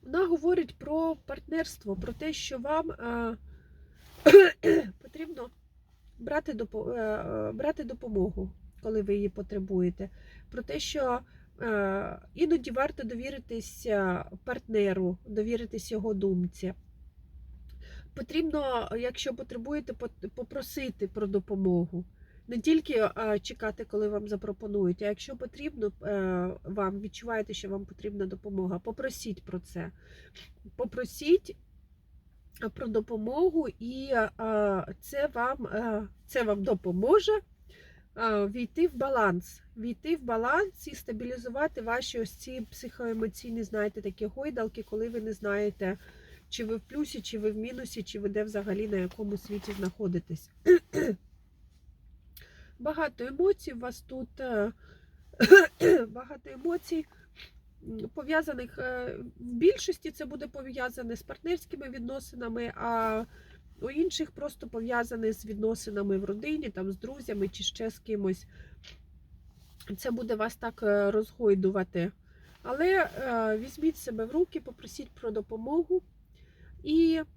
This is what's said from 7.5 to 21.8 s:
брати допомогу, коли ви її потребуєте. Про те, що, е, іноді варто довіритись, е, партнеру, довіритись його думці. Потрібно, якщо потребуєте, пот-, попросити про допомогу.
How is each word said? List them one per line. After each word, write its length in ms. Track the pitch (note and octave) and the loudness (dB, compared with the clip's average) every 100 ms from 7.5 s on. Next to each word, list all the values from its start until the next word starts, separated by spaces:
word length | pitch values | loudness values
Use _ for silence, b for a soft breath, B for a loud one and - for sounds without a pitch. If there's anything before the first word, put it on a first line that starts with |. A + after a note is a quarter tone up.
брати 320 | A3 C#4+ D#4 | -2 -2 -2
допомогу, 680 | B3 B3 A#3+ G3+ F#3+ F#3+ F#3+ - - - | -6 -10 -4 0 0 -2 -8 -10 -20 -10
коли 200 | A3 A3 | -4 -2
ви 120 | G3+ | 0
її 140 | G3+ G3+ | 0 0
потребуєте. 840 | G3+ F#3+ G#3 F#3+ F#3 F3+ F3 G3 B B B B | -4 -8 -6 -2 2 2 0 -10 B B B B
Про 120 | A#3+ | -12
те, 160 | A#3 D4+ | -6 -6
що, 420 | - D4+ C4 B3 b b b - | -4 -2 0 -2 b b b -8
е, 580 | A#3 G#3+ G3 G3 - - - | -2 0 0 0 -4 -8 -14
іноді 360 | - D#4+ E4 A#3+ | -2 2 2 0
варто 320 | A#3+ C#4+ - | -2 -2 -2
довіритись, 840 | A3+ A#3 C4 C#4 - A#3 G#3+ - - | -8 -6 -8 -10 -8 -8 -8 -10 0
е, 380 | G#3 F#3 F3+ - F#3+ | 2 2 0 -4 -12
партнеру, 760 | - G#3+ - A3 G3+ F#3+ F3+ F3+ - | -8 -8 0 2 4 4 0 -2 -6
довіритись 680 | G#3 G#3+ A#3 A#3 G#3+ - | -2 0 -2 -4 -8 -6
його 220 | G#3+ A3 | -4 -2
думці. 600 | G3+ G3 F#3 F3+ - F#3 - - - - - - - - - - - B B B | 0 2 2 0 -2 -6 -6 -16 -20 -20 -20 -20 -20 -18 -18 -18 -18 B B B
Потрібно, 760 | - A#3+ D#4 E4 D4+ C4+ A#3+ - A3+ | -12 -4 -2 0 0 0 0 -2 -4
якщо 360 | B3 B3 C#4 | -4 -4 -6
потребуєте, 580 | A#3+ C4 B3 A#3 D4 B3+ | -6 -10 -10 -6 -6 -6
пот-, 360 | A3+ A#3+ - F#3+ | -8 -10 -10 -12
попросити 800 | - B3 C4+ B3+ - C4 - G3 | -10 -8 -8 -8 -6 -6 -6 -6
про 180 | - G#3 | -4 -2
допомогу. 800 | G3 F#3 G3 F#3+ F3 | -2 -2 0 2 2